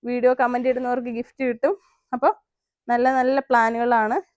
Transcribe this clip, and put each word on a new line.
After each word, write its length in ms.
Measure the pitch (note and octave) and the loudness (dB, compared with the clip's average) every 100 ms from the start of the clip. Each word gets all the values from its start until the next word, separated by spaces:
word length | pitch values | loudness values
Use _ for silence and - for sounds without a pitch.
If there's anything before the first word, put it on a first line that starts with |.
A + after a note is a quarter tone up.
| A#3 | -6
വീഡിയോ 220 | B3 B3 B3+ | 0 2 2
കമന്റ് 300 | B3 B3 B3 | 0 0 -2
ഇടുന്നവർക്ക് 400 | B3 B3 B3 B3 A3+ | -2 -2 -4 -4 -8
ഗിഫ്റ്റ് 240 | A#3+ _ C4 | -10 _ -6
കിട്ടും. 260 | A#3 C#4 G4+ _ _ _ - | -2 -2 -2 _ _ _ -2
അപ്പൊ 140 | D4+ G#4+ _ _ _ _ - | 0 -2 _ _ _ _ -4
നല്ല 140 | A#3+ B3+ C4 | 0 2 2
നല്ല 220 | B3+ C#4 C4+ | 2 0 2
പ്ലാനുകളാണ് 680 | A#3+ A3+ A#3 A#3+ A#3 G#3+ C#4 F#4 | 2 2 0 0 2 2 -2 -6